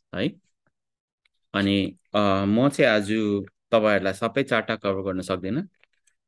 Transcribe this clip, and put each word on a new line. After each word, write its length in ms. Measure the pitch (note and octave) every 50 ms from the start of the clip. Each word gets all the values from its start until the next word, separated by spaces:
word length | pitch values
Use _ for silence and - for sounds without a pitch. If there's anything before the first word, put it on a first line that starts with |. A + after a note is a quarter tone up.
| _ _ -
है। 140 | F2+ A2+ F#3 - - _ _ _ _ _ _ _ _ _ _ _ _ _ _ _ _ _ _ _ _ _ _ -
अनि, 440 | G2+ G2+ G2 G2 G2+ F#2 F#2+ - - _ _ -
अ, 40 | G#2 G#2 G2+ F#2+ G2 G2
म 240 | G2 G#2+ A#2 C3 C#3+
चाहिँ 240 | C#3 - D3 B2
आज 200 | G#2+ G#2 G2+ G2+ A2 A2 G#2+ G#2 G2+ G2+ G2 - _ _ _ -
तपाईँहरूलाई 420 | A#2 A2+ G#2+ G#2+ G#2 F#2+ F#2 F#2+
सबै 300 | F#2+ - A#2 A2+ - C#3
चारवटा 340 | C3+ - B2 A2 A2 - A2
कभर 260 | G#2 - G2+ F#2+ F#2+
गर्न 180 | F#2+ G2 F#2 F#2
सक्दिनँ, 420 | F#2 - F#2+ E2+ F2 F#2 A2+ D#3 G3+ - _ _ _ _ _ _ _ _ _ _ _